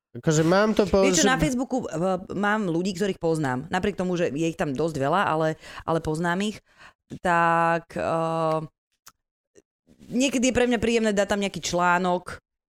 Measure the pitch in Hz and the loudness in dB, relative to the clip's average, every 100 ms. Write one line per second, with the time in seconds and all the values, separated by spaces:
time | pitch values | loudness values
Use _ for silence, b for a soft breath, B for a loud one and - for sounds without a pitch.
0 | _ 120 165 151 160 190 220 214 196 196 | _ -6 0 2 4 4 4 2 0 2
1 | 214 185 302 - 311 247 254 254 - 156 | 4 4 2 2 0 -2 -2 -4 -4 -4
2 | 185 180 196 - 202 214 190 165 185 175 | -2 -2 -6 -4 -2 0 0 -2 -2 -2
3 | 202 190 170 160 143 127 147 185 202 190 | -4 -2 -2 0 -2 -4 -4 -4 -2 -2
4 | 180 175 170 139 165 160 165 131 165 147 | -2 -2 -2 -2 -4 -2 -4 -2 -2 -2
5 | 135 175 160 156 160 160 B B B 165 | 0 0 0 0 0 -4 B B B -2
6 | 160 156 175 175 214 202 - b b b | -2 -2 -2 -2 -2 -6 -14 b b b
7 | _ - 185 170 170 170 165 165 - - | _ -8 0 2 4 4 2 0 -4 -6
8 | 82 165 165 165 160 156 156 _ _ _ | -4 -2 -2 -2 0 -2 -4 _ _ _
9 | - - _ _ _ _ _ _ _ - | -20 -20 _ _ _ _ _ _ _ -20
10 | - 214 269 262 247 233 247 233 226 233 | -6 0 2 2 2 4 2 2 2 2
11 | 220 202 196 208 196 180 - 175 175 175 | 2 2 0 0 -2 -4 -4 0 2 2
12 | 180 180 - - _ _ | 2 -2 -4 -14 _ _